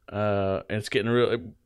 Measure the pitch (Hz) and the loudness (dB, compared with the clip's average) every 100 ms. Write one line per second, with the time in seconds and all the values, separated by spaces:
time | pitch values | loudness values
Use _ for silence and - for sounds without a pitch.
0 | - 101 104 101 95 95 - 107 - 127 | -8 -2 0 0 0 -2 -2 -6 0 0
1 | 110 120 117 117 110 - | 2 4 4 0 -6 -16